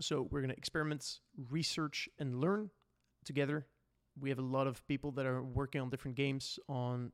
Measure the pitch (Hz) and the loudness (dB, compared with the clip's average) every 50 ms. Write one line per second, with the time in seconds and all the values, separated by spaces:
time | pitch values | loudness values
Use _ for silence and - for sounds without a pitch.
0 | 151 - 151 135 131 - 139 143 131 131 - - - - - 160 151 151 151 139 | -2 0 2 2 2 0 0 0 0 0 -2 -2 -4 -2 0 0 2 2 0 -2
1 | - - - - _ _ - 185 127 120 143 165 156 - - 165 156 147 - - | -4 -6 -8 -8 _ _ -12 -10 -6 -2 0 0 0 0 0 0 0 0 -2 -4
2 | - - - - 147 131 123 123 143 180 202 214 214 190 - _ _ _ _ _ | -6 -6 -4 -4 -2 -2 2 2 4 4 4 2 0 -4 -10 _ _ _ _ _
3 | _ _ _ _ - - 135 143 143 135 147 151 135 - _ _ _ _ _ _ | _ _ _ _ -10 -2 0 2 2 2 2 0 -2 -6 _ _ _ _ _ _
4 | _ _ - 139 135 135 135 131 131 127 131 135 135 135 120 - - - 143 127 | _ _ -10 -4 -2 -2 0 0 0 2 4 4 4 2 2 -2 -2 -2 -2 0
5 | - 147 127 139 135 131 127 127 127 131 123 131 139 131 - 143 127 127 131 - | 0 -2 -2 0 0 0 0 0 0 0 0 0 0 0 0 -2 -2 -2 -2 -4
6 | - 135 123 131 139 139 135 135 - - - - - - 135 123 123 123 123 123 | -4 -2 0 2 2 2 2 0 -2 -4 -8 -8 -6 -2 0 0 2 2 0 0
7 | 123 - | -2 -4